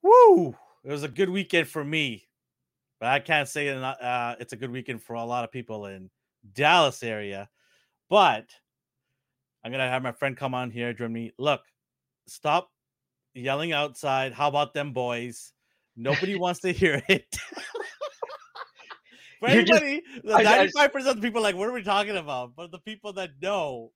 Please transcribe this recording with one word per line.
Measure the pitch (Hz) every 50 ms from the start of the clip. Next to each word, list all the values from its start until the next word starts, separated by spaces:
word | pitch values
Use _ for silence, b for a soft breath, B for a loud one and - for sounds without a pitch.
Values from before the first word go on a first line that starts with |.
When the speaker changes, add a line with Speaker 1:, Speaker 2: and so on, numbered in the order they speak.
Speaker 1:
Woo! | - 359 440 508 494 440 381 226 175 139 113 b b b b b b
It | 135
was | 143 147 143
a | 151
good | 120 - 196 180
weekend | 180 202 190 - - 170 156 -
for | - 160 147
me, | 143 156 160 147 135 113 98 _ _ _ _ _ _ _ _ _ _ _ _ _ _ _ _
but | 113 120
I | 135 143
can't | 139 151 165 151 143 135
say | - 151 147 143
it, | 139 131
uh, | 131 131 135 - 123 123 123 123 120 120 120 -
it's | 123 _
a | - 104
good | 123 127
weekend | 120 131 117 - 123 110 -
for | _ 117
a | 117 117
lot | 117 120 123 117
of | 113 _
people | 131 117 - 110 107 104
in | 98 98 95 92 95 _ _ _ _ _ _ _ 101 95
Dallas | 127 143 151 170 180 160 139 123 -
area. | - 117 110 107 104 101 98 98 101 _ _ _ _ _ _ _ _ _ _ _ _ _
But | 180 208 196 160 120 110 - _ - _ _ _ _ _ _ _ _ _ _ _ _ _ _ _ _ _ _ _ _ _ _
I'm | 117
gonna | 123 135 131 127
have | 127 131 131
my | 127
friend | 120 _ - 139 127
come | - 139 131 127
on | 127 127 123
here, | 110 120 120 120
join | 117 107 123 113 113
me. | 117 117 110 _ -
Look, | 127 151 143 - _ _ _ _ _ _ _ _ _ _ _ _ _ -
stop | - - _ 147 147 175 185 _ _ _ _ _ _ _ _ _ _ _ _ _ _
yelling | 127 123 135 135 143 160 170
outside. | 160 143 147 147 123 - - 143 135 135 131 131 113
"How | 113 147 147
about | 139 143 147 - _
them | 147 143 147
boys?" | 127 131 123 123 120 120 120 123 113 - - - _ _ _ _ _ _ _ _ _
Nobody | 117 117 135 147 143 185 185 202
Speaker 2:
<laughs> | 185
Speaker 1:
wants | 180 180 175 -
to | - 185 175
hear | - 190 170 143 139 - -
it. | 190 - - _ - -
<laughs> | - - - - - - - 466 - - - _ 554 571 - _ - - 571 - - _ _ - - _ _ _ - - - _ b b b b b b b b
For | - 240
Speaker 2:
You're | 269 226 202
just, | 185 - 311 302
Speaker 1:
anybody, | 277 277 311 349 - 277 247 -
the | 208 214
Speaker 2:
I, | 226
I | 220
Speaker 1:
ninety-five | 208 214 202 190 190 185 285 294 277
percent | - 277 262 269 262
of | 214
the | 202 240
people, | 214 233
like, | 220 208 185
"What | 180 202 226
are | 247
we | 247 196
talking | 196 196 202 208 202 208 185
about?" | 160 147 139 127 123 123 123
But | 151 170 175
the | 170 175
people | _ 214 220 202 _ 208 190
that | 190 190 175 139 135
know | 156 190 208 196 165 147 131 120 113 117 _